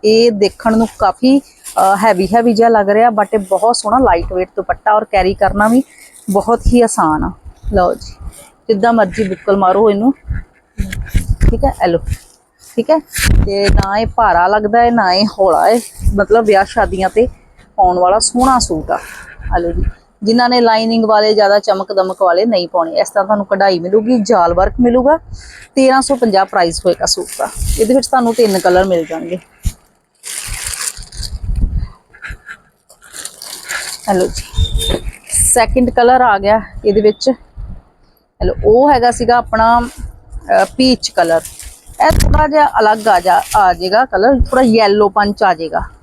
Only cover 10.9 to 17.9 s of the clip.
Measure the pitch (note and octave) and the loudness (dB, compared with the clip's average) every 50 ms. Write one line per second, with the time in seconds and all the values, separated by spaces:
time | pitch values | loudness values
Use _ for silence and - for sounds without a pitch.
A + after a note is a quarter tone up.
10.9 | - - - - - - - - - - - - - A3+ - C4+ - - - F3+ | -6 -10 -12 -4 -4 -4 -2 -2 -2 2 2 2 2 2 0 -2 -2 0 -2 -2
11.9 | E3+ E3+ - - - - - _ _ _ _ _ _ _ _ - - - A3+ - | -2 -2 -4 -4 -8 -8 -10 _ _ _ _ _ _ _ _ -12 -6 -6 -2 0
12.9 | D#4 D#4+ D4 _ - - - - - - - - - D4+ D4+ D4+ - - F#3+ F#3+ | 0 -2 -2 _ -8 -4 0 2 2 2 2 0 0 -2 0 2 2 2 2 0
13.9 | G3 G#3+ A3+ A3 - - A#3 G#3 F3 E3+ F3 F#3 G3+ G#3+ G#3+ G#3 G#3 A#3 A#3+ A#3+ | -2 -2 -4 -2 -2 0 0 2 2 2 2 2 0 0 0 0 2 2 2 4
14.9 | A#3+ A#3 G#3 F#3 F3+ F#3 G#3 G#3 - - G3 F#3+ D#3+ D#3 D#3+ F#3 A3 A#3+ A3+ - | 2 2 0 0 2 0 0 -2 0 0 0 2 2 2 2 2 2 0 -2 -8
15.9 | - - - - - G3 G3+ - G#3 A3+ A3+ G#3 G#3+ F#3+ G3 G3 - A#3+ G#3 F3+ | -16 -4 -2 -2 0 0 0 2 2 2 2 2 2 2 0 0 -2 -2 -2 -2
16.9 | F#3+ F#3 F#3+ F#3 - A3 A#3+ B3+ - _ _ _ _ _ - _ _ - G3 F#3 | -2 -4 -4 -2 0 0 -2 -2 -2 _ _ _ _ _ -20 _ _ 0 0 2